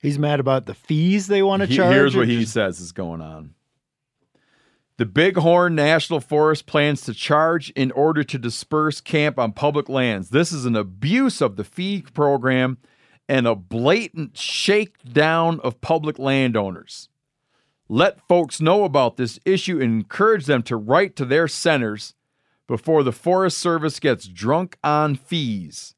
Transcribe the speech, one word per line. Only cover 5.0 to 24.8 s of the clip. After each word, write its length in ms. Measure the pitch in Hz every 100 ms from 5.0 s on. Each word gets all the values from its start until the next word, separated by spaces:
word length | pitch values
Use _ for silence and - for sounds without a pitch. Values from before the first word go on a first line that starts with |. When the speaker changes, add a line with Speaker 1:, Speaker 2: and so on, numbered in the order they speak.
| 117
Speaker 2:
Bighorn 680 | 95 180 180 165 175 175
National 460 | 160 147 160 - 165
Forest 460 | 123 151 156 151 -
plans 360 | 151 147 143
to 120 | -
charge 560 | 113 - 151 160 165 139
in 200 | - 131
order 300 | 123 151 151
to 140 | 143 139
disperse 600 | 117 113 - 156 156 147
camp 380 | - 156 147 139
on 140 | 117
public 360 | 101 147 143 -
lands. 420 | 135 123 104 90
This 220 | 120 165
is 120 | 165
an 120 | 123 113
abuse 640 | 98 95 135 226 269 -
of 160 | 135 98
the 80 |
fee 380 | 101 - 185 202 -
program 640 | - 147 139 127 127 127 131 _ _ _ _ _
and 180 | 135 117
a 80 |
blatant 800 | 107 90 117 127 196 214 - 139 -
shakedown 1200 | - - - 208 214 _ 127 123 151 165 165 165
of 200 | 127 117
public 380 | - 165 151 147
landowners. 880 | 135 135 131 110 98 87 - - - _ _ _ _ _ _ _ _
Let 320 | 107 185 - _
folks 340 | 175 160 -
know 240 | 156 190
about 320 | 196 139 123 -
this 220 | 123 -
issue 360 | - 190 - 175
and 120 | 127 113
encourage 460 | 101 - 208 214 135
them 160 | 135
to 120 | 110 120
write 380 | 107 143 196 -
to 80 |
their 220 | 131 143 165
centers 680 | - 165 151 113 104 - _ _ _ _ _ _
before 360 | 123 - 160
the 100 | 135
Forest 460 | 117 - 185 185 -
Service 400 | 175 165 156 -
gets 260 | 151 120 95
drunk 520 | 87 104 156 180 -